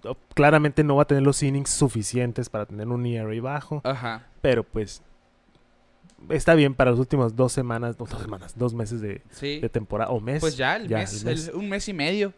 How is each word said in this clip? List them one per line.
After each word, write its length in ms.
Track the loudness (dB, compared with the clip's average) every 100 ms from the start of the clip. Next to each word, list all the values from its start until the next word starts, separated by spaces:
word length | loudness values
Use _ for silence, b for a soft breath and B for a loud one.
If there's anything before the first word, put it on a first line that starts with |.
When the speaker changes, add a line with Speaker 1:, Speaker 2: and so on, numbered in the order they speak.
Speaker 1:
o-, 120 | -12 -12 -6
claramente 480 | 4 6 6 4 2
no 140 | 4 4
va 60 |
a 40 | 4
tener 160 | 4
los 200 | 4 4
innings 260 | 2 0 -2
suficientes 800 | 2 2 0 -2 -2 -2 -4 -6
para 160 | -6
tener 240 | -8 -8 -6
un 160 | -4
E 120 | -2 -4
R 220 | -4 -6
A 40 |
bajo. 400 | -6 -8 -6 -6
Speaker 2:
Ajá. 420 | -4 -4 -6 -10 -14 -2
Speaker 1:
Pero, 240 | 2 2
pues, 380 | 0 -4 -8 -10 _ _ _ _ _ _ _ _ _ _ -20 _ -4
está 240 | 0 6
bien 200 | 6 6
para 160 | 4 4
las 100 | 4
últimas 360 | 2 2 0 2
dos 160 | 0
semanas, 460 | 0 -2 -4 -4 -8
no, 80 | -10
dos 140 | -10
semanas, 340 | -10 -12 -12 -4
dos 180 | -4
meses 260 | -2 -6 -6
de, 220 | -8 -10 -14
Speaker 2:
Sí. 300 | -10 -8 -6
Speaker 1:
de 80 | -4
temporada, 420 | -4 -4 -4 -2
o 100 | -4
mes. 200 | -2 -2
Speaker 2:
Pues 160 | -2 0
ya, 200 | -2 -2
el 120 | -2
Speaker 1:
Ya, 100 | -4
Speaker 2:
mes, 220 | -4 -6
Speaker 1:
el 20 | -4
mes. 220 | -4 -6
Speaker 2:
el, 60 |
un 140 | -8 -6
mes 200 | -6 -6
y 40 |
medio, 400 | -4 -2 0 -2